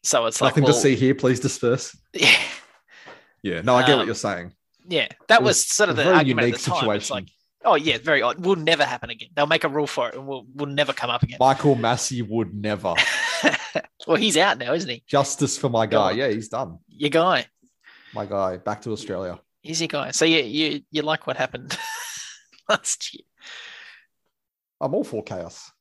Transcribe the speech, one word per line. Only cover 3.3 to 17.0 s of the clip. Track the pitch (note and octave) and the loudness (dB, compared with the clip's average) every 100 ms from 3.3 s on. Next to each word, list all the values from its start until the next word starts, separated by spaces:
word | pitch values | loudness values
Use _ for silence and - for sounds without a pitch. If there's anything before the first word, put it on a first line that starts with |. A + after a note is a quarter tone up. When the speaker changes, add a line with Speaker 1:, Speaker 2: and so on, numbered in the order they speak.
| _ | _
Speaker 2:
Yeah, | G2+ E2+ | -6 -2
no, | G#2 | 2
I | B2+ B2+ | 4 6
get | |
what | C3 | 4
Speaker 1:
Um, | A#2 | 2
Speaker 2:
you're | |
saying. | G#2+ G#2+ F#2 F2 _ _ _ | -4 -4 -6 -10 _ _ _
Speaker 1:
yeah, | F3+ E3 A2+ - - | -4 -2 -2 -8 4
that | A3+ | 6
Speaker 2:
It | |
Speaker 1:
was | E3 D#3 | 6 2
Speaker 2:
was | - | 0
Speaker 1:
sort | - G3+ | 2 2
of | |
Speaker 2:
a | D3+ | 4
Speaker 1:
the | |
Speaker 2:
very | D3 F3+ | 4 6
Speaker 1:
argument | C3+ A#2 | 4 2
at | A#2+ | 0
Speaker 2:
unique | - | 0
Speaker 1:
the | - | -4
time. | E3+ A#2 | 0 0
It's | G#2 | 0
Speaker 2:
situation. | - | -4
Speaker 1:
like, | B2+ - _ _ _ | -8 -8 _ _ _
"Oh, | - | 2
yeah, | D#3+ D#3 A#2 | 2 2 -2
very | C3+ C#3+ | 0 2
odd. | A#2+ A#2+ | 0 0
Will | F3+ F#3 | 0 2
never | D#3 D#3+ | 2 2
happen | C#3+ B2 A#2 | 2 -2 -8
again. | A#2 - | -12 -8
They'll | - D3 | -2 2
make | D#3+ | 2
a | D#3 | 0
rule | C#3+ C#3+ | -2 -2
for | - A#2+ | -2 -4
it | |
and | B2+ C3+ | -6 -10
we'll, | C3 A#2 | -10 -12
we'll | C3+ C#3+ | -8 -4
never | C#3 C#3 | -2 -2
come | - B2 | -2 -4
up | A#2+ | -2
again." | - - | -2 2
Speaker 2:
Michael | C3 C#3 D3 | 2 4 2
Massey | B2 A#2 B2 - B2 | 2 2 0 -2 -6
would | G#2+ A2+ G#2+ | -4 -2 -4
never. | G#2 G#2 G#2 F#2+ E2 | -4 -6 -4 -2 0
Speaker 1:
<laughs> | - - - E5+ - - - - - _ - | 0 -2 -4 0 0 -2 -6 -8 -8 _ -2
Well, | E3 | 0
he's | A3 | 2
out | D#3 G3 B2+ | 2 2 0
now, | A#2+ | -4
isn't | E3 F3 | -4 -4
he? | A#2 - | -10 -2
Speaker 2:
Justice | C#3+ C#3 - C#3+ - | 0 0 -2 -4 -2
for | C3+ | 0
my | A#2 | 0
guy. | A2 A2 G2 | 2 4 2
Speaker 1:
Gone. | G#2 | 2
Speaker 2:
Yeah, | C3+ | 0
he's | G#2+ A2 | -2 -4
done. | A#2 D3+ E3 _ | -8 -8 -12 _
Speaker 1:
Your | - | -6